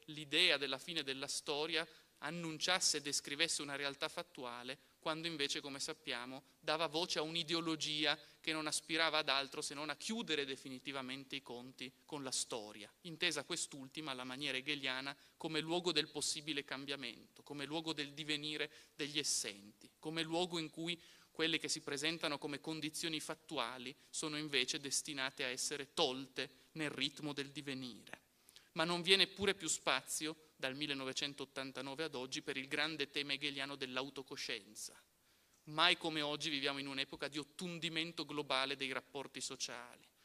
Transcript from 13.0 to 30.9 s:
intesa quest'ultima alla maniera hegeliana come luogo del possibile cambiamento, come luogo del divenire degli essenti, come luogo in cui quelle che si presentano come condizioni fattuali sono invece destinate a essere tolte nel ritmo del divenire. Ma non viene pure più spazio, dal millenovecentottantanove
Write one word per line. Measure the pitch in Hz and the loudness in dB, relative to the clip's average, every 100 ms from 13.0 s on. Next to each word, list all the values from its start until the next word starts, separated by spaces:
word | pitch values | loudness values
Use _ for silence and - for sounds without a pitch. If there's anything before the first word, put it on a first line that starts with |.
intesa | 180 156 175 151 | -12 0 2 2
quest'ultima | 131 170 - 147 131 - 156 | -2 -2 -4 -6 -10 -6 -4
alla | 127 127 | -4 -4
maniera | 127 147 131 | -4 -2 -2
hegeliana | 135 147 135 131 139 139 - - | 0 -2 0 -2 -4 -8 -14 -8
come | 165 156 | -2 0
luogo | 160 175 180 | 2 2 2
del | 151 151 | 4 2
possibile | 151 - 156 147 143 139 | 2 0 0 -2 -4 -2
cambiamento, | 135 139 139 123 - - - | -4 -4 -4 -6 -8 -14 -18
come | - 147 139 | -10 -6 -4
luogo | 156 160 | -2 -2
del | 151 143 | -2 -2
divenire | 143 151 151 151 151 147 - - - | -4 -2 -2 -2 -2 -4 -6 -14 -6
degli | 147 147 | -2 0
essenti, | 139 - 117 101 101 - 127 _ | 2 2 0 -6 -12 -18 -20 _
come | 156 160 | -4 -2
luogo | 160 165 180 170 | 2 2 2 0
in | 156 | -4
cui | 156 165 170 - - - | -4 -4 -4 -8 -20 -10
quelle | - 160 156 | 2 4 4
che | 147 | 2
si | - | -2
presentano | 151 139 151 165 160 143 | -2 0 0 2 0 0
come | 151 139 | -2 -4
condizioni | 165 160 151 - 165 156 | -4 -4 -4 -2 -2 -2
fattuali | - 156 - 147 117 127 123 - - | -4 -6 -4 0 0 -2 -8 -10 -8
sono | - 160 151 | -4 -2 0
invece | 156 139 123 156 | 2 4 4 2
destinate | 139 123 - 139 135 - | 0 0 0 0 0 0
a | 131 | -2
essere | 127 - 147 131 | 0 -2 -2 -2
tolte | - 151 131 135 - 135 - - | 4 4 4 -4 -4 -4 -6 -12
nel | 160 151 | -4 -2
ritmo | - 139 - 147 | 0 0 0 -4
del | 143 139 | -2 -4
divenire. | 143 143 131 127 101 - - _ _ - - - | -6 -6 -4 -6 -10 -12 -14 _ _ -20 -20 -6
Ma | - | 2
non | 160 175 | 2 4
viene | 170 196 175 | 8 8 8
pure | - 196 190 | 4 2 2
più | 156 | 2
spazio, | - - 131 131 - 151 160 - - | 0 4 4 2 -2 -2 -4 -10 -4
dal | 135 135 | -4 0
millenovecentottantanove | 147 | -2